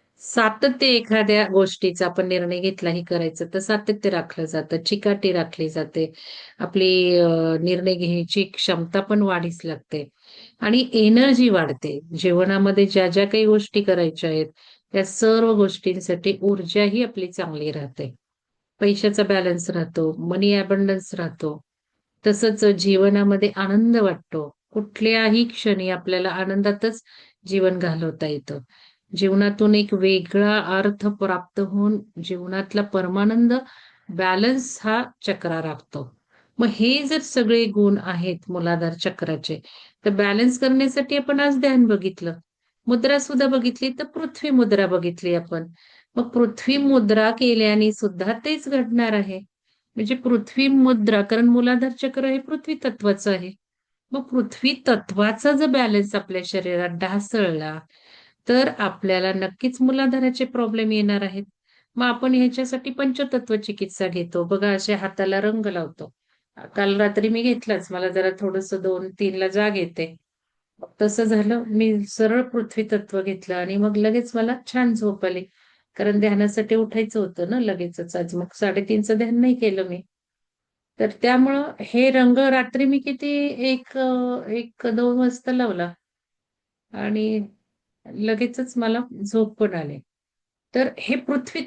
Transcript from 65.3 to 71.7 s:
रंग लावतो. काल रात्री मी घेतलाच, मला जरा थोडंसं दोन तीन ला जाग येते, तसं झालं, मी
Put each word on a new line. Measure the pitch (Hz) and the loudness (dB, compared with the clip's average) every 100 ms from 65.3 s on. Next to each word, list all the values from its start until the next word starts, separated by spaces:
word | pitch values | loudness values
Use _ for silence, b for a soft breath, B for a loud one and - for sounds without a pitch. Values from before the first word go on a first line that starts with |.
| 196 | 0
रंग | 208 220 208 | 0 -2 -4
लावतो. | 175 156 - 151 _ _ _ _ - - - | -4 -8 -12 -18 _ _ _ _ -20 -10 -2
काल | 196 196 | 0 2
रात्री | 202 208 220 | 2 2 0
मी | 226 | 2
घेतलाच, | 240 240 220 185 175 | 0 0 -2 -4 -4
मला | 180 185 | -4 -2
जरा | 185 185 190 | 0 -2 -2
थोडंसं | 202 190 190 190 | -4 -4 -4 -4
दोन | 185 185 190 - | -2 -4 -6 -4
तीन | 202 190 | -2 -2
ला | 190 | -2
जाग | 196 214 202 | 0 0 0
येते, | 170 170 165 165 _ _ _ _ _ - - - | -4 -6 -10 -10 _ _ _ _ _ -20 -12 -2
तसं | 208 208 | 0 2
झालं, | 220 214 208 233 | 2 2 2 -2
मी | 233 | 0